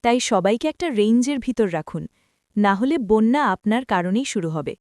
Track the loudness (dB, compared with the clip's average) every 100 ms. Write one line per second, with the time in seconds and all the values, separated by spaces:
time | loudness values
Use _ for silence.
0 | 2 0 2 2 2 0 -2 -4 -4 0
1 | 4 4 2 -2 -4 -2 -2 -2 -8 -10
2 | -10 _ _ _ _ 0 2 2 0 0
3 | 2 2 4 2 0 -2 0 -2 0 -2
4 | 0 -2 -2 -4 -4 -4 -8 -10